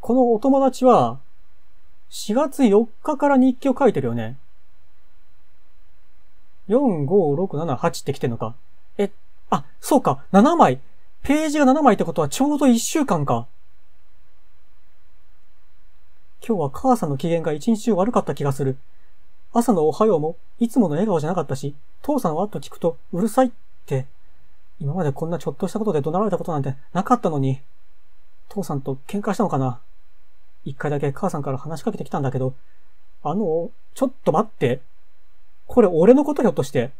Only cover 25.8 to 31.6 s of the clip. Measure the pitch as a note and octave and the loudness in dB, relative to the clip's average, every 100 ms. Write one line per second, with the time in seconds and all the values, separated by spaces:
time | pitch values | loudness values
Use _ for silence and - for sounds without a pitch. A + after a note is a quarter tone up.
25.8 | G#3+ D#3 C#3+ E3+ A3 C4 F3+ D#3 C#3 C3+ | 0 0 0 0 0 0 -2 -2 -2 -4
26.8 | - F3 G3 B3 F#3+ D3+ C3+ C3+ - - | -4 -4 2 2 2 0 0 -2 -6 -10
27.8 | - - - - - - - - F#3+ D3 | -10 -10 -10 -10 -10 -10 -8 -6 -4 -4
28.8 | C3+ C3+ - G3+ G#3 F#3+ G3+ D3 C3 A#2+ | -4 -6 -4 -4 -2 0 2 2 0 -2
29.8 | - - - - - - - - - C#3 | -8 -10 -10 -10 -10 -10 -10 -10 -10 -6
30.8 | D3 C#3+ C#3+ C#3 G3 E3 C#3+ C3+ | -2 -2 -2 -2 -2 -2 -4 -4